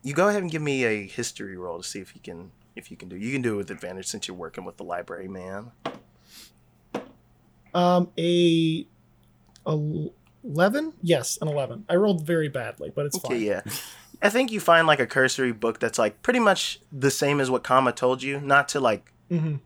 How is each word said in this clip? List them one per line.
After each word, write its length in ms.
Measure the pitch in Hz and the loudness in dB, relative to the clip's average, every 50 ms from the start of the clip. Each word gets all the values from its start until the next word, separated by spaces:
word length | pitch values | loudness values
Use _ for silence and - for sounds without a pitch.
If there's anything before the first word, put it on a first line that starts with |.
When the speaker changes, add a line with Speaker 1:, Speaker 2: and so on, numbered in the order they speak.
Speaker 1:
you 100 | - 143 | -8 -2
go 140 | 143 156 185 208 | 2 2 4 4
ahead 140 | 208 208 | 4 0
and 80 | 185 170 | -2 -2
give 100 | 151 160 | -4 -4
me 220 | 151 147 139 135 127 | -2 0 0 2 2
a 220 | 113 110 104 98 | 2 0 -2 -4
history 500 | 95 - - 120 - - - 110 98 95 | -8 -8 -6 -6 -6 -8 -10 -12 -12 -10
roll 220 | 90 90 90 82 85 | -10 -8 -8 -8 -8
to 40 | 87 - | -10 -10
see 120 | - 104 | -10 -10
if 160 | 92 - - | -12 -14 -20
you 40 | - | -20
can, 300 | - - 87 82 87 92 _ _ _ _ _ | -16 -16 -14 -14 -16 -18 _ _ _ _ _
if 160 | 117 - - | -20 -18 -18
you 60 | - | -18
can 120 | - - 90 | -18 -16 -14
do, 80 | 90 | -12
you 140 | 95 104 120 | -8 -6 -4
can 100 | 135 135 | -2 0
do 120 | 123 117 107 | 0 0 -2
it 20 | 101 | -2
with 120 | 98 - | -4 -8
advantage 360 | 98 - - 90 92 95 92 | -10 -10 -10 -10 -10 -10 -10
since 200 | - - 104 - | -10 -10 -8 -10
you're 100 | - 95 | -10 -10
working 280 | 90 85 80 - - 92 | -10 -12 -12 -10 -12 -12
with 120 | 87 - | -12 -14
the 60 | - | -14
library 460 | - 85 87 87 87 - 92 87 95 92 | -10 -8 -8 -8 -8 -10 -12 -10 -10 -10
man. 420 | 95 92 90 92 95 101 110 120 - _ _ - - - _ _ _ _ _ _ - - - - _ _ _ _ _ _ _ _ - - - - - _ _ _ _ _ _ _ _ _ _ _ - | -10 -10 -10 -10 -10 -12 -12 -14 -20 _ _ -10 -10 -10 _ _ _ _ _ _ -20 -20 -20 -20 _ _ _ _ _ _ _ _ -10 -10 -10 -10 -20 _ _ _ _ _ _ _ _ _ _ _ 0
Speaker 2:
Um, 360 | 175 175 180 180 180 180 175 _ - | 2 4 6 6 4 2 2 _ -2
a 680 | 165 170 175 175 175 170 165 165 165 160 160 170 - _ _ _ _ _ _ _ _ _ _ _ _ _ _ - _ | 0 2 4 4 6 6 6 4 4 2 0 -2 -6 _ _ _ _ _ _ _ _ _ _ _ _ _ _ -10 _
el-, 460 | - 156 156 151 151 151 156 151 - - _ _ _ _ _ - | -2 -2 -2 -2 -2 -4 -4 -6 -6 -10 _ _ _ _ _ -12
eleven? 480 | 240 143 160 175 208 226 294 311 320 - _ | -6 0 2 2 2 2 0 -4 -4 -8 _
Yes, 360 | - 170 170 135 113 - - - | 0 2 2 2 2 -4 -6 -4
an 80 | - 156 | -4 -4
eleven. 360 | 147 143 135 123 117 - - - | -2 -2 -4 -4 -6 -12 -4 0
I 80 | 175 | 2
rolled 300 | 180 208 208 196 165 151 | 2 4 4 2 0 0
very 220 | 156 170 165 156 147 | 0 0 0 0 -2
badly, 440 | 131 131 113 110 - - - 73 - | -4 -6 -8 -8 -10 -10 -12 -8 -6
but 120 | 147 147 | -4 -4
it's 100 | 143 - | -4 -4
Speaker 1:
Okay, 180 | - - 127 123 | -6 -4 -4 -2
Speaker 2:
fine. 80 | 117 | -2
Speaker 1:
yeah. 180 | 107 104 98 92 - 104 - - - - - - - _ - _ | 0 -2 -2 -4 -4 -8 -10 -10 -12 -14 -18 -20 -20 _ -10 _
I 80 | - 208 | 0 2
think 220 | 214 254 269 240 | 2 2 0 0
you 80 | 220 202 | -2 0
find, 260 | - - 170 165 165 | 4 6 6 6 8
like, 140 | 160 151 139 | 6 4 4
a 60 | 127 | 2
cursory 460 | 113 - 135 131 127 - - 131 123 | 0 2 2 2 2 2 0 0 -2
book 280 | 113 107 113 117 110 - | -2 0 -2 -2 -2 0
that's, 180 | - 113 - - | -4 -2 2 2
like, 240 | 113 107 - _ | 0 0 0 _
pretty 160 | - - 233 247 | 0 2 2 4
much 400 | 226 208 190 - - - - - _ _ | 4 4 4 2 0 -6 -8 -10 _ _
the 180 | 151 135 127 139 | -8 0 0 0
same 300 | - - 147 143 143 143 | 2 2 0 2 2 2
as 100 | 135 127 | 2 0
what 120 | 127 123 - | 0 -2 2
Kama 280 | - 127 131 131 123 | 4 4 6 6 4
told 300 | 117 - - 127 131 127 | 0 2 0 0 0 0
you. 180 | 127 135 139 143 | -2 -6 -6 -6
Not 280 | 143 139 139 143 139 - | 0 4 4 4 4 2
to, 100 | - 151 | -2 2
like, 320 | 131 117 107 98 _ _ _ _ _ _ | 2 2 2 2 _ _ _ _ _ _
Speaker 2:
Mm-hmm. 260 | 175 165 156 160 151 135 _ | -2 -2 0 -2 -4 -6 _